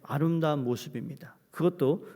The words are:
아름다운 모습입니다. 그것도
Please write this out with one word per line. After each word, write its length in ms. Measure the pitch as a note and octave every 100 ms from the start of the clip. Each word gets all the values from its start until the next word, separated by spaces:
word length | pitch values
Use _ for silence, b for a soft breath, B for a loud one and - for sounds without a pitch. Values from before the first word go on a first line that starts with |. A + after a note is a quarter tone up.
아름다운 600 | - C#3+ E3 E3 D#3+ D3
모습입니다. 720 | B2 A#2+ - B2 A2+ C#3 - - _
그것도 560 | - D#3+ - C3+ D3+ B